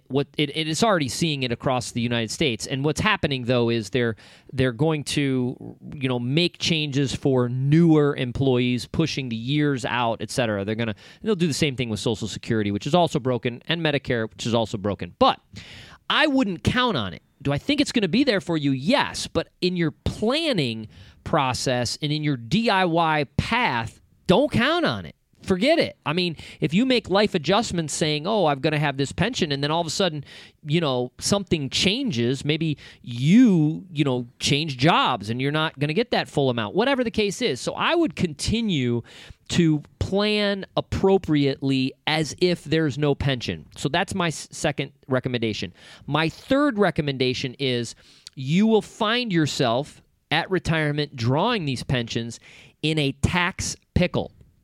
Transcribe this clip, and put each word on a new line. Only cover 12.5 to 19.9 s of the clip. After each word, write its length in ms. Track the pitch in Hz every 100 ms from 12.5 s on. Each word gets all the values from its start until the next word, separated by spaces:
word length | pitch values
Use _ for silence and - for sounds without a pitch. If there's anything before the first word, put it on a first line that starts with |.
| 113 101
which 160 | 101 147
is 80 |
also 240 | 175 165 151
broken, 440 | 127 123 123 117 -
and 120 | 170
Medicare, 500 | 156 139 - 120 110
which 140 | -
is 80 | 120
also 240 | 117 110 107
broken. 380 | 101 95 90 -
But 220 | 262 - _ - - - - - _
I 160 | 226 302
wouldn't 360 | 262 226 170
count 360 | - 254 247 160
on 160 | 95
it. 80 | 76 _ _
Do 100 | 139
I 60 | 143
think 240 | - 294
it's 120 | -
gonna 140 | 240 190
be 180 | 165
there 180 | 285 202
for 160 | 160 160
you? 140 | 139
Yes. 560 | 135 147 269 156 - -
But 200 | 160 - _
in 160 | 180 180
your 140 | 160